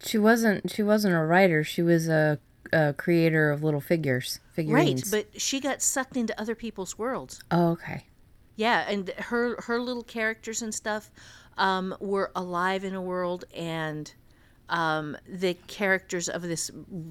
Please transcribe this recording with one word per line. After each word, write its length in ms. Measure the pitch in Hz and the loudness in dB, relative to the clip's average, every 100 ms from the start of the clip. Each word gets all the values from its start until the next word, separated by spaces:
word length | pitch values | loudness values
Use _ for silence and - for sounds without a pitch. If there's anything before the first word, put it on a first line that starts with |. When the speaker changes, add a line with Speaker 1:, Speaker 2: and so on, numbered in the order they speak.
Speaker 1:
She 140 | - 220 | -2 4
wasn't, 520 | 208 233 226 185 180 | 6 6 4 2 0
she 120 | - | -2
wasn't 320 | 208 214 208 170 | 2 4 4 2
a 40 | |
writer. 400 | 156 180 190 156 | 6 6 6 4
She 180 | 151 - | 2 2
was 260 | 170 170 165 | 4 4 4
a, 320 | 160 151 151 - _ - | 4 4 2 -4 _ 0
a 200 | 165 151 | 2 2
creator 580 | 143 - 170 165 156 151 | 2 2 4 4 4 2
of 120 | 147 | 2
little 180 | 156 147 | 0 0
figures, 580 | - 170 147 127 - - - | 0 0 2 0 -2 -10 -8
figurines. 580 | - 156 - - 127 196 | -4 2 4 4 2 0
Speaker 2:
Right, 140 | 214 208 | -2 -2
but 100 | 208 | -6
she 180 | - 269 | -4 -2
got 220 | 277 - | -2 -2
sucked 340 | - 277 254 262 | -2 -2 -2 -4
into 220 | 220 - | -4 -4
other 160 | 214 214 | -6 -6
people's 420 | 226 202 185 - | -8 -10 -10 -8
worlds. 440 | 233 226 131 - - | -6 -6 -8 -14 0
Speaker 1:
Oh, 200 | 170 170 | 2 4
okay. 340 | 170 - - - _ - - - - | 2 -6 -12 -12 _ -20 -20 -14 -4
Speaker 2:
Yeah, 300 | 214 202 151 | 0 0 0
and 220 | 202 185 - | -4 -6 -8
her, 420 | 202 233 240 226 | -6 -4 -2 -4
her 160 | - 233 | -6 -4
little 240 | 247 247 | -4 -8
characters 580 | 233 233 220 220 - 220 | -8 -6 -4 -4 -8 -8
and 120 | 226 | -8
stuff, 360 | - 220 214 - - - - - - | -6 -6 -6 -8 -20 -20 -20 -10 -2
um, 380 | 190 190 190 - | 0 0 -2 -6
were 320 | 202 196 196 180 | -4 -2 -2 -4
alive 480 | 180 175 185 190 | -4 -2 0 -2
in 100 | 190 | -4
a 80 | 190 | -6
world, 440 | 185 180 180 180 - - | -6 -4 -4 -6 -10 -10
and, 580 | 165 165 156 151 147 - _ _ _ _ - | -6 -4 -4 -6 -10 -16 _ _ _ _ -6
um, 480 | 170 160 156 151 - - | -2 0 -2 -4 -10 -12
the 280 | 180 185 175 - | -4 -2 -2 -8
characters 640 | - 202 190 - 180 170 | -2 0 0 -2 -6 -4
of 140 | - | -6
this 260 | 175 165 - 151 - 185 160 | -4 -6 -6 -10 -14 -12 -12